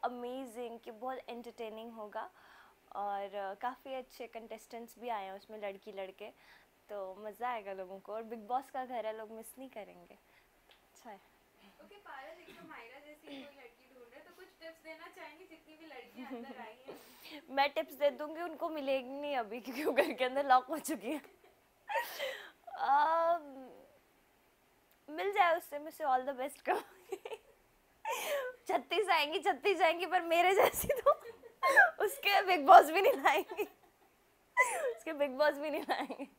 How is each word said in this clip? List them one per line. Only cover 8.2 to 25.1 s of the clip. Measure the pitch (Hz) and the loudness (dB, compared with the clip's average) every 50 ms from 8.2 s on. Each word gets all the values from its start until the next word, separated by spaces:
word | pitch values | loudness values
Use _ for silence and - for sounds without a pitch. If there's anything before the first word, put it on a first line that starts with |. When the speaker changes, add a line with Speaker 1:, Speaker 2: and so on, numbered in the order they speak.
| 233 | -10
Speaker 1:
बिग | 220 240 226 | -10 -12 -14
बॉस | 208 202 - - 277 - | -8 -4 -4 -4 -4 -6
का | - 269 254 | -8 -8 -8
घर | 240 254 233 214 | -6 -8 -6 -6
है, | 220 220 220 | -6 -8 -8
लोग | 220 214 | -12 -14
miss | 226 220 220 - - 247 | -14 -16 -16 -16 -16 -16
नहीं | 262 262 | -18 -16
करेंगे, | - 220 196 180 175 180 175 175 - _ _ _ _ - _ _ _ _ _ _ | -14 -16 -16 -16 -18 -20 -20 -20 -20 _ _ _ _ -20 _ _ _ _ _ _
अच्छा | - _ _ _ _ - - 240 | -20 _ _ _ _ -20 -20 -20
है। | 208 190 _ _ _ _ _ _ _ _ 196 202 _ _ 302 | -20 -20 _ _ _ _ _ _ _ _ -20 -20 _ _ -20
Speaker 2:
ओके, | - 403 | -20 -20
पारस, | 415 _ - - 262 262 302 330 359 339 - | -20 _ -16 -14 -14 -14 -14 -16 -18 -20 -20
एक | - - | -20 -20
तो | - 320 | -18 -18
माहिरा | 302 247 233 233 254 294 | -16 -18 -18 -18 -20 -20
जैसी | 294 302 302 302 311 294 | -20 -20 -20 -20 _ -16
कोई | 285 269 254 285 277 | -14 -14 -14 -16 -20
लड़की | 277 254 233 _ _ 254 247 262 | -20 -20 -20 _ _ _ _ -20
ढूंढ | 254 240 233 | -20 -20 -20
रहे, | 240 285 | -20 -20
तो | 311 349 339 | -20 -20 -20
कुछ | - 370 359 _ _ | -20 -20 -20 _ _
टिप्स | 330 320 320 _ _ | -16 -16 -16 _ _
देना | 320 320 320 330 370 | -16 -16 -16 -16 -20
चाहेंगे | - 381 330 294 302 320 370 | -18 -16 -18 -18 -16 -20 -20
जितनी | - 320 - _ 302 311 | -20 -20 -20 _ -20 -20
भी | 311 330 | -20 -20
लड़कियां | 311 269 247 226 202 202 226 254 226 | -18 -18 -18 -18 -18 -16 -16 -12 -12
अंदर | 254 233 233 - 247 233 | -12 -12 -12 -14 -14 -14
आई | 226 220 226 | -14 -16 -16
हैं? | - - - - - - - - - - - 311 294 285 - | -18 -18 -18 -18 -18 -18 -20 -20 -20 -20 -18 -18 -18 -16 -6
Speaker 1:
<laughs> | |
मैं | 262 269 277 294 | 0 0 0 2
टिप्स | 285 320 320 320 294 | 0 -4 -4 -4 -4
दे | 254 285 285 | 0 0 0
दूंगी, | 262 240 302 302 320 320 | 0 0 -8 -8 -6 -6
उनको | 349 349 320 - 330 339 | -8 -8 -6 -6 -6 -4
मिलेगी | 320 311 269 269 269 269 247 247 | -4 -4 -2 0 0 -2 -2 -4
नहीं | 269 277 294 294 285 262 | -10 -8 -6 -4 -2 -4
अभी, | 233 202 214 247 | -4 -4 -8 -10
क्योंकि | 220 254 247 247 311 | -10 -8 -8 -2 -2
वो | 349 | 0
घर | 285 233 294 294 262 | 2 2 2 2 2
के | - 254 | -2 -2
अंदर | 254 254 277 285 | 0 0 -2 4
lock | 277 254 254 254 | 6 6 6 6
हो | - 311 302 | 2 -8 -6
चुकी | - - 320 208 196 233 | -4 -6 -6 -6 -4 -6
है। | - - - - - _ - - _ _ _ _ _ _ _ - | -8 -8 -8 -14 -20 _ -20 -20 _ _ _ _ _ _ _ -4
<laughs> | 831 932 932 - - - 571 523 539 - - - - _ _ - 784 - | -4 -4 -4 -4 -8 -6 -6 -6 -6 -8 -14 -16 -20 _ _ -14 -8 -4
अम, | - 254 269 285 294 320 320 330 330 330 339 339 302 285 269 269 262 247 - - - - - _ _ _ _ _ _ _ _ _ _ _ _ _ _ _ _ _ _ _ _ _ _ | 2 4 4 6 6 4 4 4 4 4 2 0 -2 -10 -16 -16 -16 -16 -18 -20 -20 -20 -20 _ _ _ _ _ _ _ _ _ _ _ _ _ _ _ _ _ _ _ _ _ _
मिल | - | -12